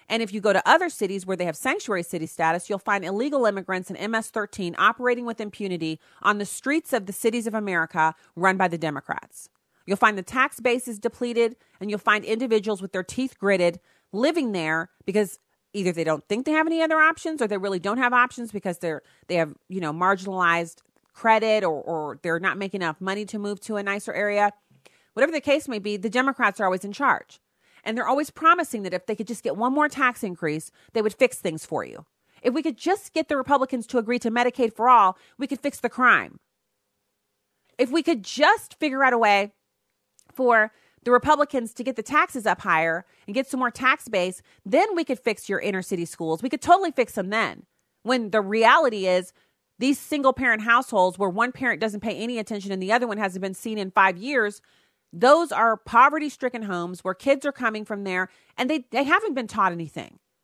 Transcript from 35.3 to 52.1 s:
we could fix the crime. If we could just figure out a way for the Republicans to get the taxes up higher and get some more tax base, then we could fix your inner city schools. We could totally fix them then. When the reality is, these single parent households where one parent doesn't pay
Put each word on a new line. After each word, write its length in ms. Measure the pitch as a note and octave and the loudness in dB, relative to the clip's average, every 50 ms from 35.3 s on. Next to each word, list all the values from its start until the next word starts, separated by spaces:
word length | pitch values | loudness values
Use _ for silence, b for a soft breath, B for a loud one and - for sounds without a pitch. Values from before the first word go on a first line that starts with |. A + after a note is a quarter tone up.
| b | b
we 100 | b - | b -8
could 140 | - C#4 - | -8 -6 -6
fix 200 | - F#3+ - - | -6 -6 -6 -4
the 100 | - A#3 | -8 -6
crime. 500 | - - B3+ A#3+ G3+ C#3 F#2 - - - _ _ _ _ _ _ _ _ _ _ _ _ _ _ _ _ _ _ _ _ _ _ _ _ _ _ _ | -2 2 4 4 4 4 2 -4 -14 -20 _ _ _ _ _ _ _ _ _ _ _ _ _ _ _ _ _ _ _ _ _ _ _ _ _ _ _
If 140 | - C4 B3 | -2 -2 0
we 120 | C4+ E4+ | 0 -2
could 200 | - E4+ E4 A3 | 0 0 -2 -2
just 560 | F#3 - - B3 D4 F4 A4 - - - - - | -4 -8 -2 2 4 4 4 2 0 -12 -10 -4
figure 260 | D#4 D4+ C4 C4+ C#4 | -4 -2 0 2 2
out 80 | B3+ | 4
a 60 | A#3+ A#3 | 4 4
way 340 | A3+ G#3 G3+ G3 G3+ G#3 _ _ _ _ _ _ _ _ _ _ _ _ _ _ _ _ | 4 4 4 4 2 -2 _ _ _ _ _ _ _ _ _ _ _ _ _ _ _ _
for 400 | - - C4 A#3+ A#3 A3 G#3+ A3 b b b b b b | -6 0 2 4 6 6 4 2 b b b b b b
the 80 | b A#3 | b 4
Republicans 640 | B3 B3 - C#4 D4+ C#4+ D4 C#4+ - C4 A#3 G#3+ - | 4 4 6 4 4 4 2 0 0 -4 -4 -6 -10
to 100 | - A3+ | -8 -6
get 120 | C4 A#3+ | -6 -6
the 60 | A#3 | -6
taxes 440 | G#3+ - C4+ D4+ F4+ - - B3+ G3+ | -6 0 2 2 2 2 -2 -4 -2
up 140 | G#3+ F3+ - | -2 -2 -2
higher 440 | - G3 E3+ D#3+ E3 E3 D#3+ F3 - b b b b | 0 0 2 2 2 2 0 -2 -6 b b b b
and 80 | b G3+ | b -4
get 140 | C4 C4 - | -4 -4 -2
some 120 | - B3+ | -4 -2
more 100 | B3+ A#3+ | -2 -4
tax 380 | - - B3+ C4 C#4+ - - A#3+ | -2 0 2 2 2 0 -2 -4
base, 320 | A3 F#3 F3+ F#3 F3+ - b b b b b | -2 0 0 0 -4 -10 b b b b b
then 300 | G3 A3 D#4 G4 A4 F#4+ | 0 2 2 4 4 0
we 100 | E4+ D#4+ | -2 -2
could 140 | - B3+ - | -2 -4 -4
fix 280 | - A#3 G#3 - - | -2 -4 -4 -4 -6
your 140 | - G3 - | -6 -6 -4
inner 220 | - G#3 F#3+ F#3 | -2 -2 -4 -4
city 240 | F3+ - G3+ E3+ E3+ | -4 -4 -4 -4 -6
schools. 360 | - - - E3+ D#3+ D#3+ E3 | -6 -8 -8 -4 -4 -4 -2
We 60 | A3+ B3+ | -4 -6
could 140 | - - | -6 -2
totally 300 | - D4+ F4 G4 G4 E4 | 6 6 6 6 6 0
fix 240 | - - A#3 - - | 0 0 -2 -2 -2
them 120 | G#3+ F#3 F#3+ | -6 -6 -2
then. 380 | G#3 A3+ G#3 A#2+ E2 - - _ _ _ _ _ _ _ | -2 -2 -2 -2 -6 -10 -18 _ _ _ _ _ _ _
When 280 | - A3 B3+ B3 A3+ G3+ | -2 0 0 0 0 0
the 100 | G3 A3 | 0 0
reality 640 | G3 F#3+ G#3+ A3+ A3 A#3 C#4 E4+ D#4+ B3+ G#3+ G3+ F#3+ | 0 2 2 4 6 8 8 8 6 2 0 0 0
is, 280 | F#3 F3+ F#3 F#3 - _ _ _ _ _ _ _ _ _ - | 2 2 0 0 -4 _ _ _ _ _ _ _ _ _ -2
these 200 | B3 C4+ C#4 - | 0 0 0 0
single 340 | - - D#4 C#4+ C4+ C4+ | -2 -6 -4 2 2 2
parent 300 | C4 - C4 B3 A3 G#3+ | 2 2 0 0 0 0
households 560 | G#3+ A3+ A#3 B3 B3 - - G3 F3+ F#3 E3+ F3+ | 2 2 2 2 2 2 2 2 2 2 2 -2
where 100 | G3+ F#3 | -2 -2
one 240 | F3 G#3+ A#3 B3+ | 0 0 -2 -2
parent 280 | - - C4 A#3+ G3+ D#3 | -2 -4 -2 -2 -2 -2
doesn't 200 | A3+ A3 G3+ G3+ | -2 -4 -4 -4
pay 160 | G3 A3+ | -6 -6